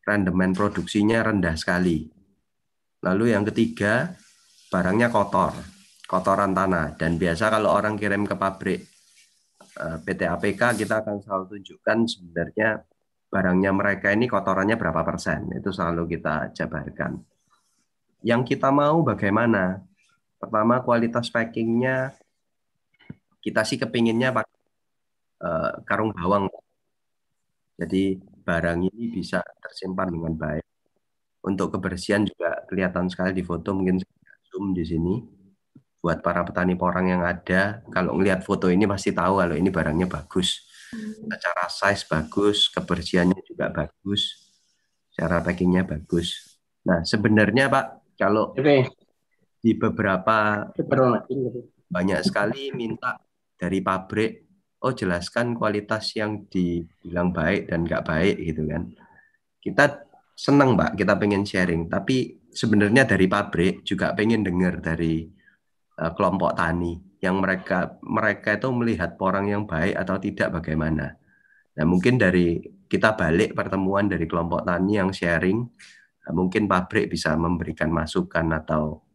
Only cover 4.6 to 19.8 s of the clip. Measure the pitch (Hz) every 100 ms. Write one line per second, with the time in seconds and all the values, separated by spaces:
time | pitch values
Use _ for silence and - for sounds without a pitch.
4.6 | _ 92 90 104 120 113 101 98 85 -
5.6 | - - _ _ - 92 92 98 98 95
6.6 | 95 87 76 - 82 82 90 82 110 107
7.6 | 101 95 104 104 104 101 104 95 98 95
8.6 | 95 87 - _ _ _ _ _ _ _
9.6 | - - 80 80 87 92 90 90 104 98
10.6 | 120 107 104 110 107 104 101 95 92 101
11.6 | 95 92 - 110 117 98 87 85 82 -
12.6 | 110 107 _ _ _ _ _ 98 92 90
13.6 | 95 98 101 95 98 104 127 - 95 95
14.6 | 98 113 85 82 82 90 - 76 - -
15.6 | 98 92 85 85 82 82 78 76 67 -
16.6 | 78 76 - - 71 - - _ _ _
17.6 | _ _ _ _ _ _ 110 117 127 139
18.6 | 135 143 143 165 143 101 101 104 117 104
19.6 | 92 95